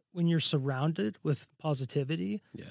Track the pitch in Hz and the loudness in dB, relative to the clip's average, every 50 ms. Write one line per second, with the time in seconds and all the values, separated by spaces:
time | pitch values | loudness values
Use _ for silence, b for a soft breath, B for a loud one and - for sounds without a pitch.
0 | _ _ - 180 170 170 170 160 - - - 143 131 139 135 131 139 160 165 190 | _ _ -2 0 2 4 4 4 4 4 2 2 2 0 0 0 0 0 0 0
1 | 202 214 190 - - 156 143 - - - _ _ - 156 147 131 135 120 - 147 | -2 -4 -4 -4 -2 0 0 -2 -2 -10 _ _ -4 -2 -2 -2 -2 -4 -2 -2
2 | 135 131 160 165 180 196 208 214 - _ - - - - | -2 -2 -2 -2 -2 -2 -4 -6 -8 _ -16 -16 -14 -12